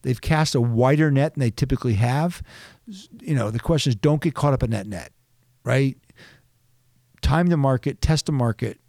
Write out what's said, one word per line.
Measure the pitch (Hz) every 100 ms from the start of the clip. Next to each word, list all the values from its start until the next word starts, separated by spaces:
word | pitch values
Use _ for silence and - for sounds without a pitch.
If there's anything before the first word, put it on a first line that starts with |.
They've | 131 123
cast | - 156 156
a | 139
wider | 120 113 127 147 156
net | 139 151
than | 151
they | 123
typically | - 131 131 127
have. | 104 120 135 165 - - - - - -
S-, | 190 - -
you | -
know, | 143 101
the | 113
question | - 160 139
is, | 117
don't | 147 151
get | 165
caught | - 147
up | 135
in | 120
that | 107 101
net, | 92 - _ _ _ _ _
right? | - 127 135 131 _ _ - - _ _ _ _ _ _ _ _
Time | - 147 175
the | 165
market, | 135 131 - 135
test | - 156 -
the |
market | 143 120 107 117 -